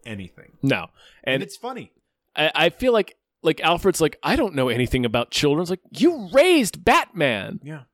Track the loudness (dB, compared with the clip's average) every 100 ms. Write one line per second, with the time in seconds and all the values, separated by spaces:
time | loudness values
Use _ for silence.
0 | -16 -14 -16 _ -20 _ -2 -2 -6 _
1 | -20 _ -4 -4 -4 -12 -12 -12 -16 _
2 | _ _ _ -4 -2 0 -2 0 0 0
3 | -2 _ _ _ -2 0 -2 0 0 2
4 | -2 -2 -2 0 0 0 -2 0 0 0
5 | 0 -2 -2 0 0 0 -2 -6 _ 0
6 | 0 0 2 4 6 4 2 0 2 2
7 | 0 -2 0 0 -6 -12 -14 -18 -18